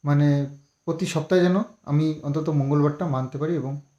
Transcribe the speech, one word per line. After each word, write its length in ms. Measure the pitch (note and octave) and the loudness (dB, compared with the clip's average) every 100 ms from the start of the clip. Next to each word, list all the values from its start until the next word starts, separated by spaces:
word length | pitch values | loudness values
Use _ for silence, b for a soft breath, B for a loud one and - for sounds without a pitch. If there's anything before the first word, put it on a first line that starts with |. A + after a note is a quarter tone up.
মানে, 420 | C#3+ C#3+ D3 C#3+ C#3 - _ _ | 2 2 4 2 -2 -10 _ _
প্রতি 220 | - E3 F3+ | -6 -4 -2
সপ্তাহে 360 | D#3+ D3 F#3 | -4 0 2
যেন 200 | F3+ F#3 A#3 - | 4 2 -2 -10
আমি 360 | - D3 D#3 D3+ | -2 0 0 -2
অন্তত 260 | C#3+ D3 D#3 | -4 -4 0
মঙ্গলবারটা 580 | D3 C#3 D3 D3 D3 F3 | 0 2 2 2 0 -4
মানতে 320 | C3 B2+ C#3 | -2 -4 -6
পারি 180 | D#3 E3+ | -4 -4
এবং 240 | C3 C#3+ _ | -4 -10 _